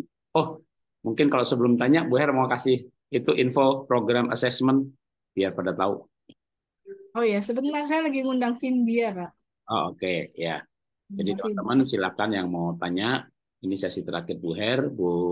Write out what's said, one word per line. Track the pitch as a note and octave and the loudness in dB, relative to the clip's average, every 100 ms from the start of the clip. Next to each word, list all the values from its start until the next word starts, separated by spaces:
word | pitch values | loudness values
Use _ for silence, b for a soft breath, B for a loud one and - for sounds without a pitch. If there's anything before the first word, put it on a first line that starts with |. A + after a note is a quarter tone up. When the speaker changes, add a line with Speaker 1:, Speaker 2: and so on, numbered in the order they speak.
| - _ _ | -12 _ _
Speaker 1:
oh, | D#3+ D#3 D#3+ _ _ _ _ | 0 0 -6 _ _ _ _
mungkin | A2+ A2+ C#3+ | -4 2 2
kalau | C3+ | 2
sebelum | A#2 B2 B2 A#2+ | 2 2 4 4
tanya, | B2+ D#3+ B2+ | 4 4 4
Bu | B2 | 2
Her | D3 | 2
mau | C3 C3 | 2 0
kasih | B2+ C3 B2+ - _ - | 0 2 0 -2 _ -6
itu | B2+ C3 D3 | -2 0 2
info | B2+ C#3 C3+ C3+ | 2 4 4 2
program | - B2 A2 A#2+ A#2+ | 0 0 2 0 0
assessment, | A#2+ B2+ - C3 C3+ C3+ - _ _ _ G2 | 0 -2 0 2 2 0 -8 _ _ _ -2
biar | F#2+ | -2
pada | F#2 F2+ F2 | -2 -4 0
tahu. | G2 G2 - _ - - _ _ _ _ - - - | -2 -2 -8 _ -20 -20 _ _ _ _ -20 -20 -8
Speaker 2:
Oh | A#3 A3+ | -2 0
ya, | G3+ | 0
sebentar | G3+ A#3+ C#4+ D4 | -2 -2 -2 -2
saya | D4 D#4 D#4+ | 0 0 0
lagi | C4+ | 0
ngundang | C4 B3+ A#3+ B3 | 0 0 0 -2
Cynthia, | B3+ B3+ A#3 A#3 A3+ | 0 2 2 2 0
Pak. | F#3 F3 - _ _ - | -2 -10 -14 _ _ -4
Speaker 1:
Oh, | A2 E2 | -2 -2
oke, | - F#2 E2+ - - | -2 -2 -2 -4 -6
ya. | E2+ D2 - _ _ _ - | -4 -4 -10 _ _ _ -12
Jadi | G3 G3+ G3 | -6 -4 -2
Speaker 2:
Terima | |
kasih, | A3 | -4
Speaker 1:
teman-teman | G3 A2+ C3 | -4 0 2
Speaker 2:
Bu. | C3 | 2
Speaker 1:
silakan | G2 F#2 - G#2+ | 0 -2 -2 -2
yang | G2 F2+ | -2 -2
mau | E2+ E2+ E2+ | -2 -2 -2
tanya, | F2 F2+ A2+ C3 - _ _ _ | -4 -2 0 -2 -6 _ _ _
ini | F#2+ G2 | -6 -4
sesi | F#2 F#2+ | -4 -6
terakhir | E2+ E2+ E2+ E2+ | -6 -6 -6 -6
Bu | E2+ F2 | -6 -2
Her, | A2 C3 C#3+ | 0 0 -2
Bu | A#2 F2 F2 F2 | -2 0 0 0